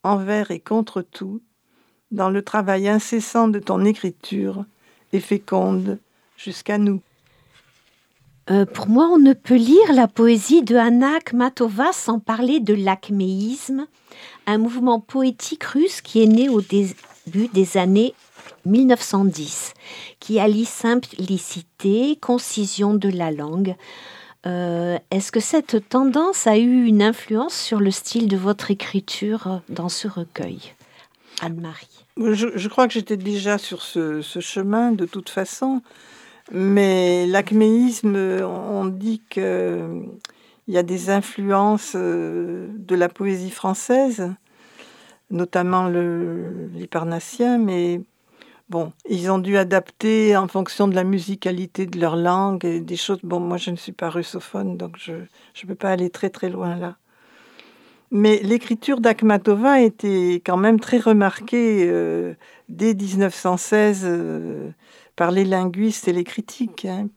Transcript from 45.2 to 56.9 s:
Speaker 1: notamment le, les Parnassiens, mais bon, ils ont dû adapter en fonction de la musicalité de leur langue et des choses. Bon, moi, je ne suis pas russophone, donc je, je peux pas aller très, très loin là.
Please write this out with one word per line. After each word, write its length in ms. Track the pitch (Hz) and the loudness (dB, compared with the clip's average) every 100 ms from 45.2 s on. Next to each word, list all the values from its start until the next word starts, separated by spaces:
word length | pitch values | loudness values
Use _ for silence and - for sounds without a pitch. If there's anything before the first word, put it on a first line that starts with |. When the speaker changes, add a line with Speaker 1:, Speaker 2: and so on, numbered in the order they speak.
| _ | _
Speaker 1:
notamment 580 | 175 175 180 180 185 185 | -6 -2 0 0 0 0
le, 800 | 175 175 170 175 170 175 180 165 | 0 -2 -2 -4 -6 -8 -10 -12
les 120 | 170 180 | -12 -8
Parnassiens, 720 | 170 165 165 - - 240 240 | -6 -4 -6 -10 -2 0 0
mais 420 | 214 180 175 175 - _ _ _ - _ _ | 0 0 -2 -4 -8 _ _ _ -20 _ _
bon, 240 | 170 160 - - | -6 -6 -10 -6
ils 220 | 185 180 | -4 0
ont 80 | 190 | -2
dû 180 | 185 202 | 2 0
adapter 800 | 185 190 - _ 220 220 214 202 | 2 0 -2 _ 0 2 4 4
en 100 | 185 | 2
fonction 400 | 190 180 - 202 | -4 -6 0 0
de 80 | |
la 80 | 185 | 2
musicalité 840 | 185 196 170 196 185 180 185 - 190 | 0 -2 -4 -6 -4 -4 -8 -6 -6
de 120 | 175 | -2
leur 160 | 165 | -2
langue 500 | 170 175 185 196 185 | 0 0 2 0 -2
et 160 | 175 170 | -4 -4
des 160 | 165 170 | -6 -8
choses. 220 | - 190 | -6 -6
Bon, 160 | 175 175 | -4 -4
moi, 160 | 175 175 | -4 -6
je 140 | 180 | -6
ne 60 | 170 | -8
suis 160 | - | -12
pas 180 | 185 170 | -8 -6
russophone, 680 | 170 - 185 - - - 180 | -6 -8 -12 -10 -8 -6 -8
donc 200 | 87 85 | -12 -14
je, 160 | - 165 175 _ _ | -14 -14 -16 _ _
je 120 | - 185 | -20 -14
peux 80 | |
pas 160 | 190 196 | -6 -2
aller 200 | 185 180 | -2 -2
très, 200 | - 196 | -4 -8
très 200 | - 185 | -6 -8
loin 260 | 185 175 175 | -6 -6 -6
là. 200 | 175 | -10